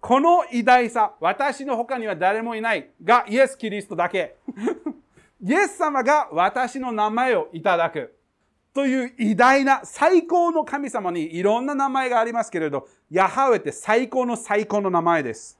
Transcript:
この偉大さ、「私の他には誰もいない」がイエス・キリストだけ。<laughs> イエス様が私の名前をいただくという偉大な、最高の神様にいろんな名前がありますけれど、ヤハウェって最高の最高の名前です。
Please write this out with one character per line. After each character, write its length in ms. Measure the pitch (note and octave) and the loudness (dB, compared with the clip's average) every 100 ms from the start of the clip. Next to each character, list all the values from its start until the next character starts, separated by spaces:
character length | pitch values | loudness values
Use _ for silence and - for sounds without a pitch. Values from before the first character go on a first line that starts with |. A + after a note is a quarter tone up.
こ 180 | - B3+ | 2 4
の 240 | D#4+ F4 - | 6 4 2
偉 100 | A#3+ A3+ | -2 4
大 240 | B3+ A#3+ | 6 4
さ、 240 | A#3+ G#3+ - | 0 -2 0
「私 420 | D#3+ G#3 C#4 C4 | -2 0 -4 -4
の 140 | C#4 A#3+ | -6 -4
他 200 | A#3 C4 | -4 -6
に 80 | A3 | -6
は 120 | F3 | 0
誰 240 | F3+ G#3+ | 0 0
も 160 | A3+ A3+ | -4 -6
い 20 | |
な 160 | A3+ G3+ | -4 -4
い」 140 | C3 _ | -6 _
が 220 | E3 A#3+ G#3+ | 2 2 4
イ 80 | A3 | 2
エ 100 | C4+ | 2
ス・ 100 | C4+ | 0
キ 120 | A3+ | -8
リ 120 | G#3 | -8
ス 60 | - | -8
ト 80 | E3+ | -4
だ 140 | F3 | -2
け。 260 | F#3+ D#3+ - - G3 A3 - - | -2 -4 -8 -16 -8 -6 -6 -10
<laughs> 480 | - _ _ _ _ | -14 _ _ _ _
イ 120 | F3+ | -2
エ 120 | D#4+ G4+ | 0 0
ス 80 | - | -2
様 260 | D#4+ C#4+ | -2 -2
が 240 | B3 D4+ B3 | 2 2 0
私 480 | D#3 F#3 B3 B3 C4+ | 0 0 0 -6 -6
の 100 | B3+ | -8
名 180 | A3 G#3+ | -4 -2
前 240 | A3 B3+ G#3+ | -2 0 0
を 100 | D#3 | -2
い 80 | E3 | -6
た 160 | G3 F3 | -2 0
だ 120 | E3 | 0
く 240 | D#3 B2 _ _ _ _ _ _ | -4 -12 _ _ _ _ _ _
と 120 | - C#4 | -4 -2
い 200 | C4 B3+ | 0 -4
う 80 | - | -4
偉 160 | G#3+ | -2
大 300 | G#3+ B3 C4+ | 4 6 6
な、 220 | C4+ C4 - | 4 0 -2
最 420 | - D#4 F4+ E4+ | 0 4 4 4
高 240 | F4 E4+ | 2 2
の 140 | E4 D4+ | 0 -2
神 240 | C#4 C#4 | -4 -6
様 220 | A#3+ F#3 | -4 -4
に 220 | E3+ D#3+ | -4 -6
い 80 | E3 | -2
ろ 200 | F#3+ A3+ | 0 0
ん 40 | C4 | -2
な 80 | |
名 140 | C#4 C4+ | -2 -2
前 220 | C4 B3+ | -2 0
が 100 | A#3+ | 0
あ 60 | A#3 | 0
り 80 | |
ま 100 | A#3 | -2
す 80 | A3 | -4
け 80 | F3+ | -4
れ 100 | D#3+ | -4
ど、 200 | C#3 - _ _ | -4 -8 _ _
ヤ 200 | D#3+ F#3 | 2 2
ハ 200 | G#3 C4+ | 2 2
ウ 40 | |
ェ 60 | G#3+ | 2
っ 20 | |
て 100 | - | 0
最 380 | - - A3 C4 | -10 0 0 0
高 160 | C4 B3 | -2 -2
の 100 | A#3 | -4
最 320 | - G#3 G#3+ | -2 -2 0
高 140 | G#3 | -2
の 80 | G3 | 0
名 120 | F#3 | 0
前 220 | E3+ E3+ | 2 0
で 100 | C3 | 0
す。 240 | A2 - _ | -8 -14 _